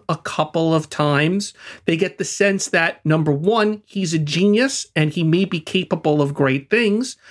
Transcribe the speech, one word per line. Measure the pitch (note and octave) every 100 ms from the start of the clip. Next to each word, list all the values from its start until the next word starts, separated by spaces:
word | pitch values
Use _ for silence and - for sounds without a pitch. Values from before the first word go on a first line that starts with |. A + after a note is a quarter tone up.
| -
a | D#3
couple | - - D#3 E3 E3
of | D#3+ D#3
times. | - D3 C#3+ D#3 G3 G3+ - - - -
They | E3
get | F#3 -
the | F#3
sense | - G3+ G3 -
that, | F3 E3 - D#3
number | D#3+ D3+
one, | C#3+ F3+ A3+ G#3 G#3+ -
he's | G3+ F3+
a | D#3+
genius | D3 D#3 G3+ G#3 C4+ - -
and | E3 D#3
he | F3
may | D#3+ E3+ F#3+
be | E3+
capable | - F#3+ F3 F3 - D3+
of | C#3+
great | D3 C#3 C3+ C3+
things, | A3 A3 G#3 B3+ - -